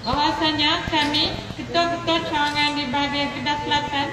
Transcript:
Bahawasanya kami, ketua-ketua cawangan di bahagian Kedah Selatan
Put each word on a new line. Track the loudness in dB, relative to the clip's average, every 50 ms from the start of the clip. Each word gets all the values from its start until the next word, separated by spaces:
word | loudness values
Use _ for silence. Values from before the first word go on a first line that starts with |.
| 0
Bahawasanya | 0 2 2 2 2 2 2 2 2 2 2 2 2 2 2 0 0 0
kami, | 2 2 2 2 0 0 0 -2 -6 -8 -10 -8
ketua-ketua | -8 -8 -2 2 2 2 2 0 -2 0 0 0 0 0 0
cawangan | 0 0 0 2 2 2 0 0 0
di | -2 -2 -2 0
bahagian | 0 0 0 0 -2 -2 -2 -4
Kedah | -4 -2 -2 -2 -2 0
Selatan | 0 0 0 0 0 -2 -2 -2 -2